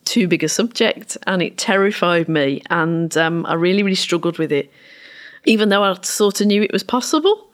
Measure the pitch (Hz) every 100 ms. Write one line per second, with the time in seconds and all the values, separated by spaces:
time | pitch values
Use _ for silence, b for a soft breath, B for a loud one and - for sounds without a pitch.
0 | - - 185 165 156 - 233 - 226 -
1 | - - - 185 170 - - 196 196 208
2 | 175 170 165 156 139 139 - 170 160 165
3 | 165 160 165 165 160 165 175 196 202 190
4 | - 175 160 170 156 143 139 B B B
5 | B B B B - 220 214 202 202 185
6 | - - 208 196 208 202 214 196 - 247
7 | 247 311 349 427 -